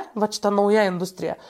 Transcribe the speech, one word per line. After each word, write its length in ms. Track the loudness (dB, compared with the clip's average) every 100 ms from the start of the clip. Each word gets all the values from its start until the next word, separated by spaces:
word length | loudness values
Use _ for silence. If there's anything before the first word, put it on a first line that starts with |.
| 2
va 180 | -2 -4
šita 240 | -2 0
nauja 320 | 2 4 4
industrija, 500 | 2 -2 -6 -6 -8 -8